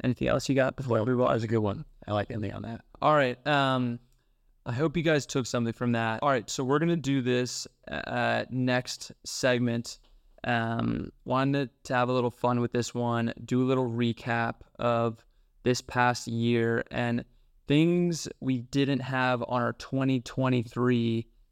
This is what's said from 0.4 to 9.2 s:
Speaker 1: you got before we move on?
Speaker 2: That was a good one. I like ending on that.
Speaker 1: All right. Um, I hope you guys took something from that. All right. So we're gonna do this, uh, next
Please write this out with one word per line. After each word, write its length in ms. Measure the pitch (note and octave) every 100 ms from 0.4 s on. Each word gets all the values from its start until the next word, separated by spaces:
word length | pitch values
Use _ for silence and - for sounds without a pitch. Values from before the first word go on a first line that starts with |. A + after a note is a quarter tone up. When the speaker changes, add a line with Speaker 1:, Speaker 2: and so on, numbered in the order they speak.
| -
Speaker 1:
you 60 | C3+
got 200 | C3 -
before 240 | B2+ A2+
we 60 | A2
move 100 | B2
on? 60 | B2
Speaker 2:
That 40 | C3
was 80 |
a 40 | A2
good 120 | A2+
one. 260 | G#2+ G2 D#3 - -
I 60 |
like 180 | G#2 G2+
ending 220 | A2+ G2+
on 100 | G#2
that. 180 | G#2+ A2+ - -
Speaker 1:
All 140 | C#3 D3+
right. 220 | C3 B2 -
Um, 500 | C#3+ C3+ C3 B2 A#2+ - _ _ _ _ _ -
I 80 |
hope 240 | A#2+ D#3+ E3
you 60 |
guys 220 | D#3+ D#3 -
took 200 | C#3 A#2+
something 260 | B2 A#2
from 220 | A2+ B2
that. 280 | A#2 A2+ A2+
All 80 | C#3+
right. 200 | C3+ G2+
So 160 | - B2+
we're 140 | C#3+
gonna 180 | E3 E3+
do 240 | C3 C#3
this, 440 | B2 B2 B2 - - - -
uh, 560 | C#2+ - B2 A#2 A#2 A2
next 640 | B2 B2+ B2+ - - - -